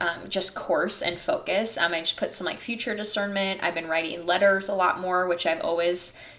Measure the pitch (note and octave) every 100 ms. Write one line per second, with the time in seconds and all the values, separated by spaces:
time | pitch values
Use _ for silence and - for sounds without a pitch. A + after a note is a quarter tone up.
0 | F3 E3+ G2 F#3+ F3+ - - D#3+ F3+ -
1 | - F3 - - - F#3+ A3 - E3+ E3
2 | E3 - - - F3 - - A#3 - G#3
3 | G#3+ - G3+ G3+ G3 F#3+ E3+ E3+ E3 D#3+
4 | E3 F3 E3+ F3+ G3+ G3 G3 G3 F3+ -
5 | F3+ F3+ F3+ F3 E3+ E3 - E3+ E3+ F3
6 | - - -